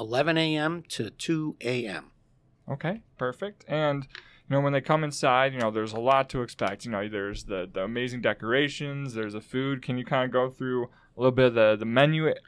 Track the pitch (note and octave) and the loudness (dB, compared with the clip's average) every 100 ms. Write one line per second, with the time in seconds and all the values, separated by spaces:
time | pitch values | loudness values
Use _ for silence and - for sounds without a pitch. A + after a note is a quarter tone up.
0 | A2 B2 D3+ D#3+ D#3+ D#3 D#3 E3+ - - | -2 0 2 2 2 0 -2 -4 -8 -8
1 | A2+ - - D#3+ D3+ - A#2+ B2 A2 E2+ | -8 -6 -4 -2 -2 -4 -4 -4 -4 -8
2 | C#2 _ _ _ _ _ - C3+ D#3 A3 | -12 _ _ _ _ _ -12 -6 -6 -6
3 | - - B2+ - G3+ G#3 - D3+ D3+ C#3+ | -12 -6 -6 -6 -10 -12 -6 -2 0 -2
4 | C3+ - - - - C#3 C#3+ C#3 C3 D#3 | -6 -18 -20 -20 -2 0 2 0 0 0
5 | D3+ C#3+ C#3+ B2+ C3+ C3 A2+ A2 A2 A2+ | 0 0 2 4 2 2 -2 0 -4 -2
6 | B2 C3+ C3 C3+ A#2+ - G2+ G2 A#2+ G2+ | 4 4 2 -4 -6 -4 -4 -4 -6 -6
7 | G#2 G#2 G2+ G#2 - F#2+ F#2 F#2+ G2 A#2+ | -4 -4 -4 -6 -6 -6 -6 -6 -4 -4
8 | B2 B2 A2+ G#2 G#2+ C3+ C#3+ C#3 C#3+ C#3 | -4 -2 -2 0 0 2 0 -2 -8 -6
9 | C#3 A2+ G#2+ G#2+ - B2+ C3+ C3+ - B2+ | -6 -6 -6 -8 -6 -4 -2 -4 -4 -4
10 | B2 C3+ B2+ B2+ B2+ - C3 B2+ A#2+ - | -2 -2 2 0 0 -4 -4 -4 -4 -12
11 | _ - B2+ B2 B2+ A#2 G#2+ G#2+ A2+ B2 | _ 0 2 6 4 8 6 6 2 4
12 | D3 D#3 D#3 - | 4 4 0 0